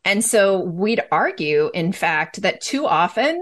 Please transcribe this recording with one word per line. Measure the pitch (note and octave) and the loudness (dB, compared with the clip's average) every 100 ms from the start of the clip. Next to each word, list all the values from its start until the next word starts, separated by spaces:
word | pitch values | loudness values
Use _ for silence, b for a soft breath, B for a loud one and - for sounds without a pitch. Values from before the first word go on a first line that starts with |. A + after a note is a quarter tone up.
| F#3+ | -2
And | G3+ | 0
so | - A3 G3 F#3+ | 2 4 4 2
we'd | F3+ E3+ G#3+ A#3 - | -2 -2 0 0 0
argue, | D#3 D4+ F#4+ D3+ D3 D3+ | 0 0 -2 0 0 0
in | F3 E3 | -2 -4
fact, | - E3+ D#3 D#3+ - | -2 -2 0 -4 -4
that | F#3+ - | -4 -4
too | - C4+ D4 | -6 -4 0
often, | D#3 F3+ A3+ C#4+ F4 | 2 2 0 0 -2